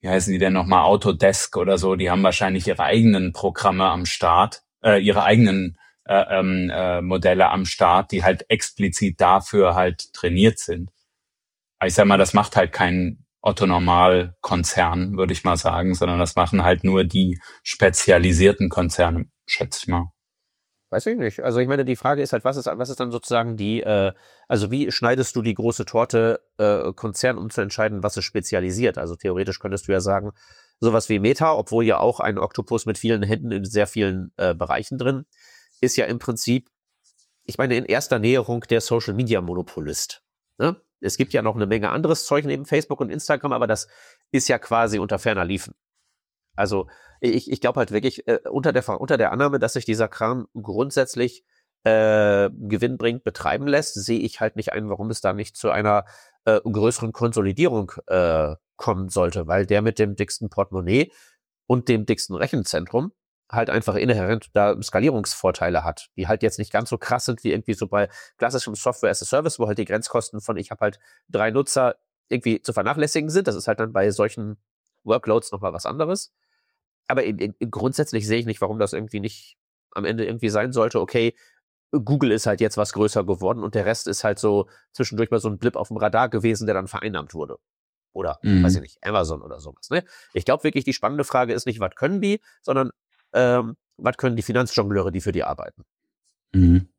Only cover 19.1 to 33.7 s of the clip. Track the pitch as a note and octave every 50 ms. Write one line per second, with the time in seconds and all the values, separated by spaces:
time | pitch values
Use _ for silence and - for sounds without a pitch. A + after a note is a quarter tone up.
19.1 | E2 E2 - _ _ _ _ - - - - - - - - - F2 F2 F2 F2
20.1 | _ _ _ _ _ _ _ _ _ _ _ _ _ _ _ _ - A2 - A3
21.1 | A#3 A#3 C3 A2 - - - B2+ A2+ A#2+ B2+ B2+ C#3 C#3+ C3+ B2+ B2+ - - C#3+
22.1 | D3 C#3+ C#3 - - A2+ - B2+ C#3 C#3+ A#2+ - - A2 B2 C#3 C3+ - B2+ B2
23.1 | A#2 A#2 - - A#2+ A#2 A#2 A#2 A#2 G#2+ G2+ G#2 A2 A2+ - G#2+ G#2+ G2+ G2 G2
24.1 | F#2 _ _ _ _ _ _ _ - G#2 G#2 G2 A#2+ C#3 C#3+ - - - A#2+ A#2
25.1 | B2+ B2+ B2+ - - B2 A2 A2+ G2+ - A2+ A#2 A#2 - - - - A2+ A#2 -
26.1 | - A2+ A2+ A2+ A2+ - _ _ _ - G#2+ G#2 G#2 F#2 B1 E2 F#2+ - - A2
27.1 | G2 - - B2+ B2 - F2+ A2 - - G2+ G2 - - G#2+ G#2+ G#2+ G2 F2+ G#2
28.1 | - G2 F#2 - _ G#2+ E2+ - G#2+ F#2+ F2+ F#2 F2+ G#2 B2 G#2+ F2+ - C#2 E2+
29.1 | E2+ - - G2 F2+ F#2 G2 F#2+ F#2 - - G2 G2 G2 - - G2 F#2+ F#2 G2
30.1 | G2 G2 G2 G#2 - _ _ _ - _ _ _ _ _ A#2 A#2 A2 A2+ - -
31.1 | A2 G2+ G2 A#2 C3+ - D#3+ D#3+ D#3 G#2+ G#2+ - G#2+ A#2 A#2 A2 F#2+ - - A#2+
32.1 | A#2+ - - G#2 G2+ F#2+ - G2+ - - G2+ - A#2 A2 - A2 G2+ - - A2+
33.1 | A#2 G#2 G2+ G2 A2 - C#3+ A#2 G#2 G2 G2 F#2+